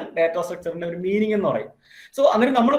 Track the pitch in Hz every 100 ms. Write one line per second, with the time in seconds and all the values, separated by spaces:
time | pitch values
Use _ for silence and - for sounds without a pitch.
0 | 320 165 165 175 165 175 170 170 175 170
1 | 185 208 214 208 165 113 - _ _ -
2 | - - 277 214 247 254 233